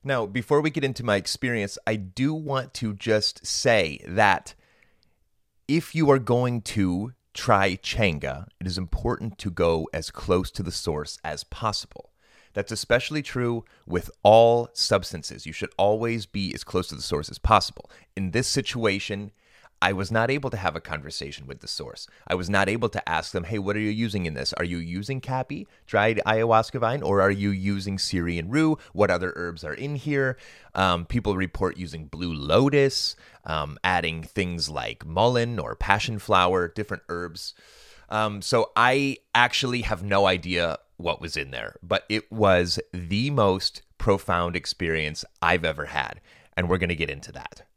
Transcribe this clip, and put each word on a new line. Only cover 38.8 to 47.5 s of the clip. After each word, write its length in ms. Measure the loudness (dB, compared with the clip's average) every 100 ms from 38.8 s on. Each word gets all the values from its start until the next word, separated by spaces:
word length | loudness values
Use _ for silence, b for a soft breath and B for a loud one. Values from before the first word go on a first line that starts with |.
| 4 4 0 -4 _
actually 500 | 4 4 2 -2 -2
have 200 | -2 -4
no 240 | 2 4 4
idea 520 | 2 0 0 0 -4 _ -6
what 240 | -4 -4
was 160 | -6 -6
in 160 | -6
there, 240 | -10 -10 -14
but 200 | -2 -2 0
it 240 | -4 -4
was 480 | 2 6 6 4 -2 -6
the 380 | -10 -2 -2 0
most 520 | 4 4 4 -2 -6 _ _
profound 600 | 2 2 2 0 0 -4
experience 680 | -6 -4 -2 0 -2 -6 -14 _
I've 240 | 2 2
ever 200 | 0 -4 -6
had, 340 | -4 -6 -10 b b b -4
and 120 | 0
we're 100 | 0
gonna 180 | 0 -2
get 140 | -4
into 200 | -6 -12
that. 320 | -16 -16